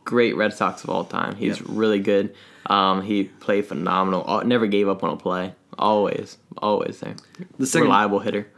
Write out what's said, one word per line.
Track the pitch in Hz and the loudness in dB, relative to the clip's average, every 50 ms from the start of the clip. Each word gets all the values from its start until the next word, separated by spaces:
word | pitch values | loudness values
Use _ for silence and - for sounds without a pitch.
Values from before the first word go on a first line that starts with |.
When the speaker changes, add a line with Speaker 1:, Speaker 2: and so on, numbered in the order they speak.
| - | -6
Speaker 1:
great | - 117 120 117 - - | 0 2 4 4 4 2
Red | 85 107 104 | 2 0 0
Sox | - - 104 92 - - - | 0 0 -2 -2 -2 -4 -6
of | - | -4
all | 95 - - | -4 -4 -4
time. | - - - - - - | -4 -4 -4 -4 -4 -4
He's | 104 113 - - - | -4 -4 -4 -4 -4
Speaker 2:
Yeah. | - - | -8 -6
Speaker 1:
really | - 107 110 107 104 98 | -2 0 2 2 2 2
good. | 98 107 101 98 101 107 - - - - - - - | 2 2 2 2 2 0 -6 -12 -20 -20 -18 -8 -2
Um, | - 101 101 95 95 95 95 | 0 2 4 4 4 2 0
he | 95 110 107 101 98 | -2 0 0 0 -2
played | - - - - - 104 101 101 | -2 -6 -8 -2 0 0 0 0
phenomenal. | - - 73 90 92 90 95 95 95 92 87 - - | -2 -4 -4 -2 0 2 2 2 2 0 -2 0 0
Al-, | 101 101 - | -2 0 2
never | 117 123 117 113 101 | 2 2 2 2 2
gave | 101 101 101 | 2 2 2
up | 98 95 - | 2 0 -2
on | - 85 | -2 -4
a | - | -4
play. | - - 92 90 90 90 - - _ _ _ - - | -4 -4 -4 -4 -4 -4 -6 -10 _ _ _ -6 0
Always, | - 104 107 104 98 - - - 104 - - - _ - - - | 2 2 2 2 2 0 -2 -4 -8 -10 -14 -20 _ -20 -10 -4
always | - 107 104 - - - - - | -2 0 0 0 -2 -4 -6 -8
there. | - - - - - _ - - 185 - - - | -10 -12 -12 -14 -18 _ -18 -18 -18 -12 -6 -4
Speaker 2:
The | 131 | -2
second | - - 165 156 131 | 0 2 2 4 4
Speaker 1:
Reliable | 104 101 107 104 98 98 | 4 4 4 2 0 0
hitter. | 101 107 101 101 104 - - | 0 -2 -4 -4 -6 -8 -14